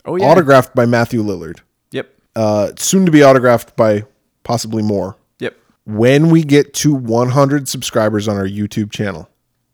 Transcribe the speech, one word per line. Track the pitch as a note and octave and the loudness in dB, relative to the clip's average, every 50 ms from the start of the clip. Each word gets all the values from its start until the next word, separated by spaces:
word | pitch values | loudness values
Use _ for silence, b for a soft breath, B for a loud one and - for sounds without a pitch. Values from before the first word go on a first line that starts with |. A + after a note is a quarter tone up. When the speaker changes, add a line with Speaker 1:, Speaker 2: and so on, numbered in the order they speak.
| _ | _
Speaker 1:
Oh, | - E3+ | -10 -6
yeah. | F#3 - | -2 2
Speaker 2:
autographed | C3+ E3 - - C3+ C#3 C3 B2 - - | 2 4 4 4 4 4 4 4 2 -2
by | B2+ A#2+ | -2 0
Matthew | A#2+ A#2+ A#2 A#2 - B2 A2+ G#2+ | 2 0 0 -2 -2 -2 -4 -4
Lillard. | G#2 F#2+ E2+ E2 D#2+ F2 - _ _ _ _ _ _ | -4 -6 -8 -10 -14 -16 -18 _ _ _ _ _ _
Speaker 1:
Yep. | - C3 - - _ _ _ _ _ | -12 -12 -12 -12 _ _ _ _ _
Speaker 2:
Uh, | A2+ A2 G#2+ G#2 G#2 G2+ - - | -2 -2 0 0 0 -2 -4 -6
soon | - - - - F#3+ F#3+ | -8 -4 0 0 2 2
to | F3 | 4
be | D3+ D3 C#3+ | 6 6 6
autographed | C3+ C3+ C3 A#2+ B2+ A#2+ A2+ - - _ | 6 6 6 4 2 2 0 -2 -6 _
by | - A2+ A2 G#2 G#2 G#2 - _ _ _ _ _ _ - | -2 0 0 0 -2 -4 -8 _ _ _ _ _ _ -8
possibly | - A#2 A#2 - A2+ A2+ A2 G#2+ | -6 -6 -6 -6 -6 -6 -4 -4
more. | G#2+ G#2 F#2+ F2+ F#2+ - _ _ _ _ _ | -4 -4 -4 -6 -8 -12 _ _ _ _ _
Speaker 1:
Yep. | B2 - - _ _ _ _ _ _ | -12 -12 -12 _ _ _ _ _ _
Speaker 2:
When | G#2+ G#2+ G#2 A#2 B2+ C3+ C#3+ D#3+ E3 | -8 -4 0 2 2 4 4 4 4
we | E3 E3 D#3+ | 4 2 2
get | C#3+ C#3+ C#3+ C#3 - - | 2 2 2 2 0 -4
to | - - D3 D3 | -2 -2 0 -2
one | C3+ B2 A2+ A2 A#2 B2 B2+ | -2 -2 -2 -2 -2 0 0
hundred | B2 C#3+ C#3 C3+ C#3+ D3 C3+ | 0 0 0 0 0 -4 -6
subscribers | - - C3 A2+ - - A#2+ G#2+ G#2+ A2 G#2 G#2 A2 | -8 -10 -10 -10 -6 -2 -2 -2 0 -2 -2 -4 -4
on | G#2 | -4
our | G2 F#2+ | -4 -6
YouTube | F#2+ G2+ G#2 G#2 G#2 - A#2 G#2+ G#2 | -6 -6 -6 -8 -6 -6 -6 -6 -6
channel, | - - G#2+ G2+ F2+ D#2 E2 - _ _ _ _ _ _ _ _ | -6 -8 -8 -8 -8 -10 -14 -20 _ _ _ _ _ _ _ _